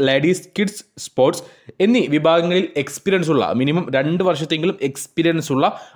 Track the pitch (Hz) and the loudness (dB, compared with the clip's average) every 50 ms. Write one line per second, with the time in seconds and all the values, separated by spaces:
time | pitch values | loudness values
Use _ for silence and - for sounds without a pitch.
0 | 139 135 135 139 151 175 185 180 - - _ 196 208 196 - - - _ _ - | 0 2 2 2 2 2 0 0 -4 -8 _ -4 -4 -4 -4 -10 -16 _ _ -18
1 | - - - 131 127 151 - - - - - _ _ - - - 185 214 247 247 | -18 -8 0 2 2 2 2 -2 -10 -16 -20 _ _ -20 -4 0 2 2 2 2
2 | 156 135 147 151 151 160 165 170 170 175 180 185 190 - - 147 135 - - - | 2 0 0 2 2 4 4 4 2 2 0 0 0 -2 -4 -6 -6 -6 -10 -6
3 | - 196 190 185 165 156 156 127 98 78 95 120 131 143 156 175 170 - 139 135 | -2 0 0 0 2 2 2 2 2 0 0 0 0 0 0 -2 -2 0 -2 0
4 | 139 151 170 175 190 180 165 139 160 151 165 156 160 185 196 - 135 139 143 - | 0 0 -2 0 0 0 0 -2 -2 -4 -4 -2 -2 -4 -2 -2 -4 -6 -6 -8
5 | - - _ - 160 170 165 160 151 - 135 131 156 208 208 - - - - | -14 -8 _ 0 0 2 0 0 -2 -2 0 0 2 0 0 -4 -12 -20 -10